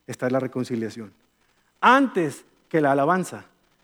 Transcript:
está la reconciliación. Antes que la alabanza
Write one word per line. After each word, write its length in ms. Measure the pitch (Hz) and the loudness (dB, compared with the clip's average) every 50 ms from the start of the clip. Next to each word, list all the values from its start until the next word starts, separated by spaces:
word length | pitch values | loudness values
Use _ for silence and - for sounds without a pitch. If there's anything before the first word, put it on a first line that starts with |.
| _ - | _ -16
está 220 | 123 - - 131 | -10 -6 -4 -2
la 100 | 123 135 | -2 -2
reconciliación. 720 | 131 127 - 131 123 - 127 113 110 107 104 117 110 95 - _ _ _ _ _ _ _ _ _ _ _ _ - | -2 -4 -6 -6 -6 -6 -6 -6 -6 -6 -10 -12 -16 -18 -18 _ _ _ _ _ _ _ _ _ _ _ _ 2
Antes 640 | - 214 247 269 277 233 - 196 170 147 123 - - _ _ _ _ _ | 4 6 6 6 4 2 0 -2 -2 -2 -4 -8 -16 _ _ _ _ _
que 140 | - 160 | -2 0
la 120 | 151 139 135 | 2 2 2
alabanza 520 | 143 139 151 180 185 175 - - 104 101 - _ _ _ _ _ _ | 2 2 2 0 0 -2 -6 -10 -16 -18 -20 _ _ _ _ _ _